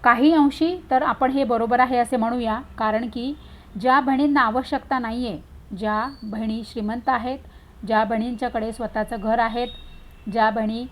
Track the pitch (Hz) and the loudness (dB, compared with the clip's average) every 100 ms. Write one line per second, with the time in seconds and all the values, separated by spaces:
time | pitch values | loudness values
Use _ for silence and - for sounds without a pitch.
0 | 247 233 294 320 285 - 320 359 - 254 | 4 6 6 6 4 2 -2 -2 0 0
1 | 269 220 262 269 247 226 226 247 247 247 | 2 0 0 2 0 0 2 2 2 2
2 | 233 247 226 247 226 220 - - 220 214 | 0 0 0 -2 -2 -4 -6 -4 -2 -2
3 | 240 240 254 294 - - - 202 247 269 | -4 -6 -6 -8 -14 -20 -14 -2 4 4
4 | 269 262 294 277 233 240 262 269 - 262 | 4 2 4 4 2 0 -2 -6 -2 -4
5 | 233 233 247 156 - - - 190 214 214 | -2 -4 -4 -6 -12 -20 -14 -6 -2 -2
6 | 254 277 214 214 220 220 220 240 208 233 | -4 -8 -10 -6 -4 -4 -8 -6 -4 -2
7 | 262 247 247 277 - - - - 214 220 | 0 0 -2 -8 -12 -20 -20 -14 0 2
8 | 214 220 240 233 247 240 220 226 220 220 | 2 0 -2 -4 -4 -2 -4 -6 -6 -4
9 | 214 226 214 233 226 226 240 - - - | -4 -4 0 2 2 0 -4 -8 -18 -18
10 | - - - 220 220 220 214 226 254 | -20 -12 -4 2 2 2 -2 -4 -8